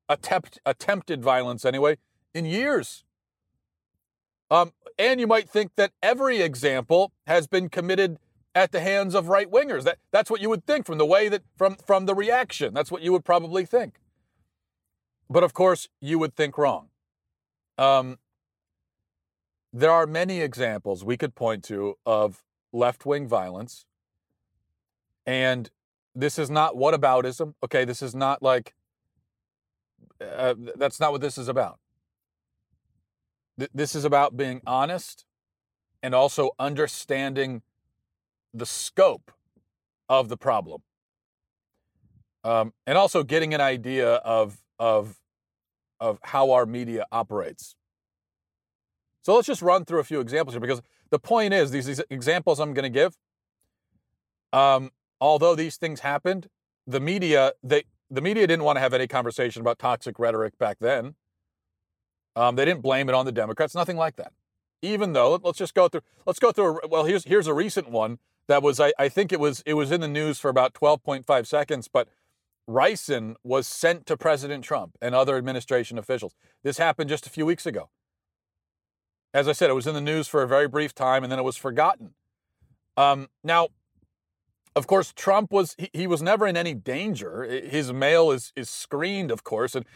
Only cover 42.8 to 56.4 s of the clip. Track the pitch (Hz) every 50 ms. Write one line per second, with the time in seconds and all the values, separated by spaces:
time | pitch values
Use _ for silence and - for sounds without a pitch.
42.8 | _ 131 143 185 196 - - 175 147 117 151 160 160 156 156 147 143 135 131 127
43.8 | 113 127 131 131 123 117 117 120 - 113 113 113 110 104 101 - _ _ _ _
44.8 | 117 117 110 107 104 110 95 _ _ _ _ _ _ _ _ _ _ _ _ _
45.8 | _ _ _ _ 117 113 104 101 - - - 139 135 135 131 123 123 110 117 123
46.8 | 123 117 113 110 104 - - 117 113 - 107 101 87 71 - - - - - _
47.8 | _ _ _ _ _ _ _ _ _ _ _ _ _ _ _ _ _ _ _ _
48.8 | _ _ _ _ _ _ _ _ _ - 196 240 226 - 262 - 170 175 180 190
49.8 | 170 - 170 165 139 - 160 147 127 113 127 156 165 135 120 120 117 123 135 120
50.8 | 120 _ _ _ _ _ - 143 - - 233 226 214 202 196 190 156 139 123 139
51.8 | 123 135 139 135 165 - 135 131 123 143 165 180 160 180 156 139 156 147 139 131
52.8 | 135 131 117 131 151 185 - _ _ _ _ _ _ _ _ _ _ _ _ _
53.8 | _ _ _ _ _ _ _ _ _ _ _ _ _ _ - 131 139 139 135 131
54.8 | 135 131 - _ _ _ _ _ 131 147 151 147 156 170 170 151 160 160 - -
55.8 | - 160 151 - - 143 143 147 - 180 190 190